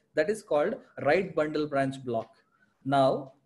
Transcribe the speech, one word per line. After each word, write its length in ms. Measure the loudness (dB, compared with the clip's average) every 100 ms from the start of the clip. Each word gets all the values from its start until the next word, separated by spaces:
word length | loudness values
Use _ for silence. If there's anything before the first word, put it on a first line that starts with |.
| _
that 140 | -2 0
is 140 | -2
called 320 | -2 0 0 -4 -12 -4
right 320 | 2 2 2
bundle 320 | -2 -2 -2 -2
branch 380 | 0 -2 -4
block. 240 | -6 -6 -6 _ _ _ _ _
Now, 480 | 0 4 4 2 -4 _